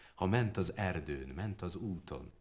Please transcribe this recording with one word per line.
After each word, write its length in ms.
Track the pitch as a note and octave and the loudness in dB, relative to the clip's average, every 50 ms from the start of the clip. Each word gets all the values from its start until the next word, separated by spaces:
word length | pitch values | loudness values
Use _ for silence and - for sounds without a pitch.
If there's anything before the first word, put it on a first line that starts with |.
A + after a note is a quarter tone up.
| - - - | -20 -14 -2
Ha 100 | - F#2 | 2 4
ment 320 | F#2 G#2+ B2 A#2+ G#2+ G#2 G#2+ | 6 6 6 4 4 2 2
az 200 | F2+ D#2+ - - | 0 0 2 0
erdőn, 520 | G2+ F2+ E2+ E2 C#2 C#2+ C#2+ C2+ C2+ C2+ | 2 2 2 0 -2 -2 -4 -4 -4 -6
ment 320 | C2+ D#2+ G2+ G#2+ G2+ - | -4 -4 -2 -2 -2 -2
az 140 | F#2 F2 F2 | -4 -4 -4
úton, 560 | F2+ A#2+ G#2+ F2+ D#2+ - - D2 C2 - - - - | -2 -2 -2 -4 -4 -6 -8 -8 -8 -8 -12 -16 -18